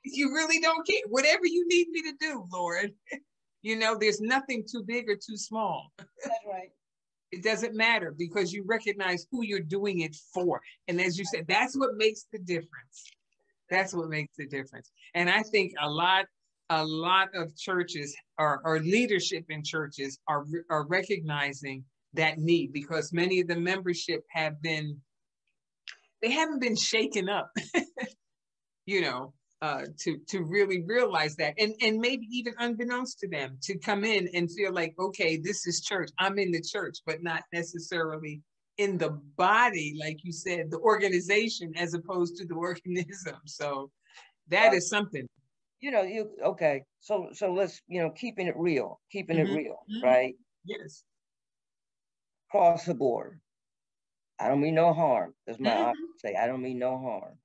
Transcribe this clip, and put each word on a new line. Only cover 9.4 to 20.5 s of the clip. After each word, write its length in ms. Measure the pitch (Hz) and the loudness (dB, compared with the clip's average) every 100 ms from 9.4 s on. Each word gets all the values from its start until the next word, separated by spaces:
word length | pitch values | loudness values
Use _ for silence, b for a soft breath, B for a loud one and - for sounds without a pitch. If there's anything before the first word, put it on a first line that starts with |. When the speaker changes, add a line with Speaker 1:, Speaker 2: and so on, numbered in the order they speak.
Speaker 1:
you're 160 | 220 196 | -2 -4
doing 420 | 156 196 202 180 | -2 -2 0 0
it 140 | 156 156 - | -4 -6 -8
for. 280 | 185 180 127 B B - | -2 0 0 B B -4
And 140 | 175 | 0
as 160 | 185 175 | 0 0
you 60 | |
said, 200 | 185 - 165 | -4 -4 0
that's 260 | 196 262 | 2 2
what 200 | 269 262 208 | 0 0 2
makes 280 | 220 220 - | 2 2 -12
the 60 | 214 | -12
difference. 680 | 175 170 170 123 127 - - _ _ _ _ _ _ | -4 -4 -4 -18 -20 -20 -20 _ _ _ _ _ _
That's 240 | 180 190 | 0 0
what 140 | 185 160 | -4 -4
makes 280 | 151 147 - | -4 -4 -10
the 100 | 143 | -8
difference. 440 | 135 131 117 - _ b | -8 -8 -14 -20 _ b
And 120 | 175 175 | 0 2
I 120 | 202 | 2
think 320 | 214 208 180 - | 2 0 0 -2
a 80 | 147 | -2
lot, 360 | 151 180 190 190 _ _ _ _ | 2 4 4 2 _ _ _ _
a 160 | 160 | 0
lot 440 | 156 156 170 190 190 | 0 -2 4 4 4
of 220 | 185 165 - | -2 -6 -8
churches 580 | - 185 175 151 143 - _ - | -2 -2 -2 -4 -8 -12 _ 0
or, 240 | 151 139 | 2 2
or 160 | 160 160 | 0 0
leadership 680 | 160 214 240 196 - 175 160 | 4 4 4 2 0 -4 -6
in 140 | 151 | -8
churches 520 | 151 160 147 143 135 135 - | -4 -4 -4 -6 -8 -6 -2
are, 160 | 147 147 | -2 -2